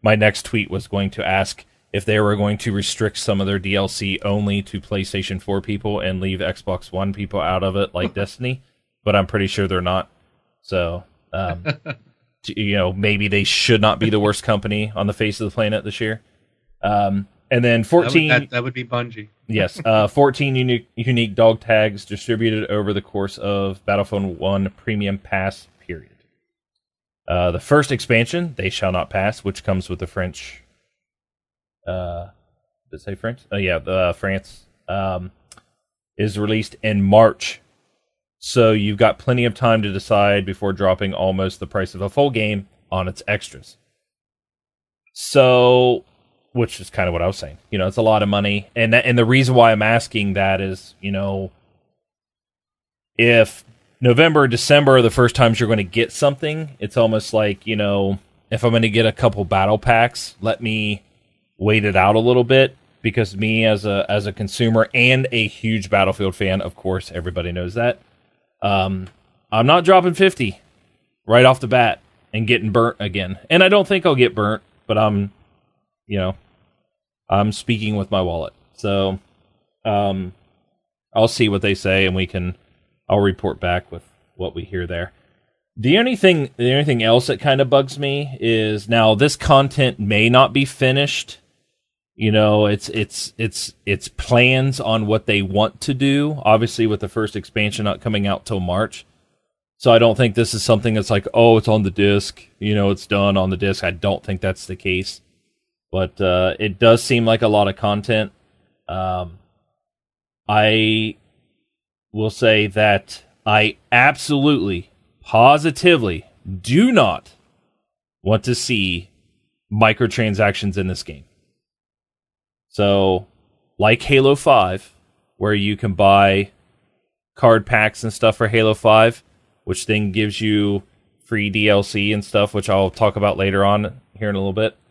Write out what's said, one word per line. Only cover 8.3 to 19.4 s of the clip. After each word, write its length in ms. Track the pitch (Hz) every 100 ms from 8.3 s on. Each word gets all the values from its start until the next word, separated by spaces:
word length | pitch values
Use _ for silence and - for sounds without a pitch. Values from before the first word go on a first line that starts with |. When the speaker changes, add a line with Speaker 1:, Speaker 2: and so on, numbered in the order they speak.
| - 123 131 _ _ _ _
Speaker 1:
but 120 | 104 101
I'm 100 | 92
pretty 220 | 110 98
sure 200 | - 98
they're 140 | 90
not. 260 | 90 92 - _ _ _ _ _
So, 420 | - 95 85 87 - _ _
um, 320 | 92 95 87 90 - 160 135 _
Speaker 2:
<laughs> 380 | _ _ _
Speaker 1:
t-, 100 | - -
you 140 | 104 101
know, 180 | 90
maybe 340 | 92 104 104 104
they 160 | 101
should 380 | 95 - - 110
not 180 | 107 92
be 100 | 110
the 80 | 107
worst 240 | 104 101
company 480 | - 104 101 104 107 104
on 120 | 101
the 60 |
face 260 | 101 107 98
of 80 | 104
the 40 |
planet 300 | - 107 107
this 160 | 107 -
year. 220 | 110 110 _ _ _ _ _ _
Um, 440 | 98 104 101 98 98 _ _
and 140 | 123 120
then 160 | 117
Speaker 2:
That 100 | 110
would, 120 | 170
Speaker 1:
fourteen, 240 | 123 156 156
Speaker 2:
that, 200 | 123 135
that 120 | 123
would 100 | 123
be 100 | 127
Bungie. 460 | 120 120 120 113 104 _